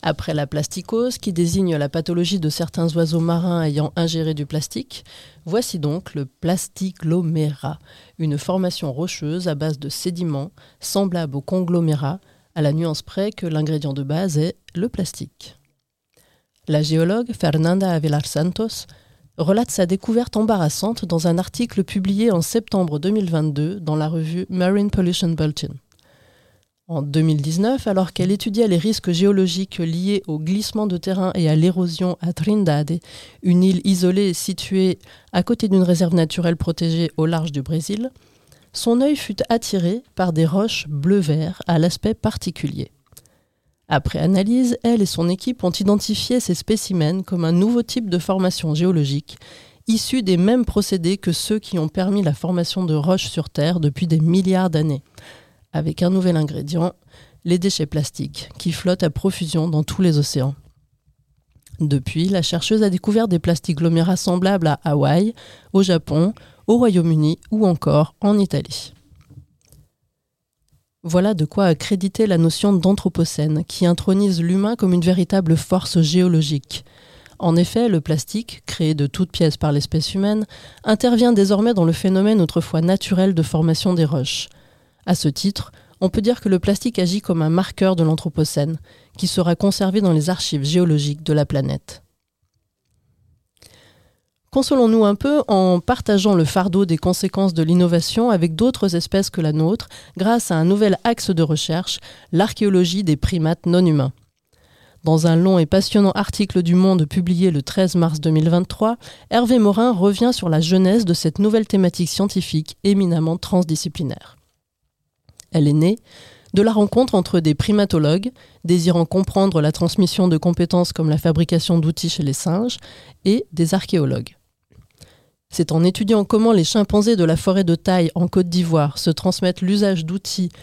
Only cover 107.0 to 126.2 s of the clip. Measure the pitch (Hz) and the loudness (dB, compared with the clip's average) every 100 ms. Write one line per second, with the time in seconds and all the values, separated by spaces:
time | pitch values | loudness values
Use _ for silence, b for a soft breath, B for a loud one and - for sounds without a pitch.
107 | 151 - 175 175 185 151 139 - 190 180 | 2 0 0 2 2 0 -2 0 0 2
108 | 165 151 156 156 156 175 180 - 220 233 | 0 0 0 2 4 2 0 -2 -2 -2
109 | B B B 226 240 247 208 202 240 208 | B B B 0 4 4 4 4 2 2
110 | 196 202 233 247 180 160 160 185 185 214 | 2 2 0 0 0 0 2 4 4 4
111 | 202 170 160 151 202 220 214 196 180 - | 2 0 0 0 2 2 2 2 2 0
112 | 170 - 202 - 175 156 156 - 196 202 | -4 -2 -2 -2 -2 -4 -4 -4 0 2
113 | 190 165 160 170 - 185 170 156 - - | 2 0 0 -2 0 0 0 -2 -4 -6
114 | 160 - - - _ _ _ _ _ _ | -8 -8 -14 -20 _ _ _ _ _ _
115 | _ _ _ _ - 170 147 147 165 220 | _ _ _ _ -6 0 2 4 2 0
116 | B B B B B 185 220 214 208 - | B B B B B 0 2 2 2 2
117 | 254 196 175 180 156 147 - 208 202 170 | 2 2 2 0 2 0 0 2 2 2
118 | 147 170 214 - b b 165 180 165 170 | 2 0 -2 -12 b b 0 2 4 2
119 | 165 190 190 - 196 165 151 156 175 - | 2 0 0 2 2 2 0 0 -2 2
120 | 180 - 185 160 180 170 175 180 175 - | 0 2 2 2 2 0 0 2 0 0
121 | 160 151 170 156 165 170 - 170 156 170 | 0 2 2 2 2 0 2 2 2 -2
122 | 170 - 143 135 - 175 240 - B B | -4 -2 -2 -2 -2 -2 -2 -6 B B
123 | B B 190 220 - 156 165 190 - 165 | B B 0 0 -2 -2 0 0 0 0
124 | 139 127 - _ _ _ _ - _ _ | 0 -2 -6 _ _ _ _ -20 _ _
125 | b b b b _ - 165 160 175 185 | b b b b _ -4 0 2 2 2
126 | 202 220 | 2 2